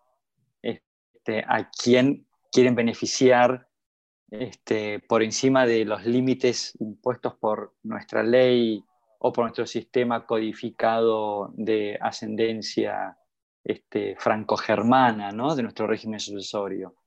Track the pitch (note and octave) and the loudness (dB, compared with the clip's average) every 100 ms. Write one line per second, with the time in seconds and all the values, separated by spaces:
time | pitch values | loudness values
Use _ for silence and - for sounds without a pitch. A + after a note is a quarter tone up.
0 | _ _ _ _ _ _ A2+ G#2 _ _ | _ _ _ _ _ _ -10 -10 _ _
1 | _ _ - A2 - A#2+ G2+ - B2 B2 | _ _ -6 -4 -2 -2 -4 -4 2 4
2 | C3 C#3+ _ _ _ - B2 A#2+ A#2 A2 | 4 0 _ _ _ 4 4 4 0 -2
3 | - - B2+ B2 B2 B2+ _ _ _ _ | -4 2 6 6 4 2 _ _ _ _
4 | _ _ _ G#2+ A#2+ - - A2 G#2+ G#2 | _ _ _ -12 -10 -8 -4 -2 -2 -6
5 | - A2+ A2 - C3 C3+ B2+ A2+ G#2 G#2 | 0 2 2 0 2 4 4 2 0 -2
6 | A#2 B2 C3 B2+ B2+ A2+ - - A2 G2+ | 0 0 2 2 0 0 -6 -10 -10 -6
7 | B2 A#2+ B2 - A2 G#2+ G#2 _ A2 G#2+ | -6 -4 -6 -4 -4 -4 -6 _ -12 -12
8 | - A2+ A2 B2 B2+ B2 A#2 G#2 - _ | -6 -2 4 4 6 4 2 -2 -8 _
9 | _ _ B2 A#2+ A#2 A#2 A2+ A#2 - B2+ | _ _ -2 0 -2 -2 -6 -6 -4 0
10 | A#2+ A2+ - A2+ A2 G#2 A#2 - A#2 A2+ | 0 -2 -2 -2 -2 -6 -10 -2 0 2
11 | A2+ A2 G#2+ G#2 G2+ - A2 A2 G#2 G#2 | 2 2 -2 -4 -6 -6 -2 0 -2 -4
12 | A2+ - A#2 A2 A2+ A2 G#2 - G#2+ G2 | -6 -6 -6 -2 -2 -2 -6 -2 -2 -4
13 | F#2+ - _ _ _ _ - A2 _ G#2 | -8 -12 _ _ _ _ -8 -8 _ -6
14 | G2+ F#2 A#2 A2 G#2 G#2+ - G#2 A2+ C3 | -4 -4 -2 -2 -2 -2 0 0 4 4
15 | B2+ G#2+ G2+ G#2 C3+ D3+ A2+ - G#2+ G#2+ | 4 2 -6 -6 -4 -2 -4 -4 -2 -2
16 | A2 G#2+ G#2 G2+ F#2+ G#2+ G2 F#2+ F#2 _ | -4 -10 -8 -10 -8 -6 -6 -6 -10 _